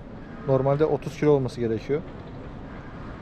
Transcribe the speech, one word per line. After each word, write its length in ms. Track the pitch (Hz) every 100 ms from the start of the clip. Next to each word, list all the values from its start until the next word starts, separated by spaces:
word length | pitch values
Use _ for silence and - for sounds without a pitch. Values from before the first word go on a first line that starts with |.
| - - - - -
Normalde 360 | 135 135 143
otuz 320 | 156 131 160 -
kilo 140 | 151
olması 300 | 143 123 -
gerekiyor. 400 | 117 110 - 143 - - - - - - - - - - - -